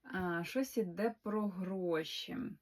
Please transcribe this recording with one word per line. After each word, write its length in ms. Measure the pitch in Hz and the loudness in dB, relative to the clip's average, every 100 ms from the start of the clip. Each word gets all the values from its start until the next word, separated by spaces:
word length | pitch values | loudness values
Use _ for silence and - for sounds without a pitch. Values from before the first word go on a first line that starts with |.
| - 190 | -4 -2
А, 260 | 180 170 | 0 0
щось 340 | 165 262 262 - | 0 0 2 2
іде 380 | 190 170 220 - | 0 2 0 0
про 240 | 214 214 208 | -2 0 0
гроші. 880 | 185 185 190 180 160 160 - - - - - | -2 -2 0 2 2 2 -6 -4 -4 -4 -8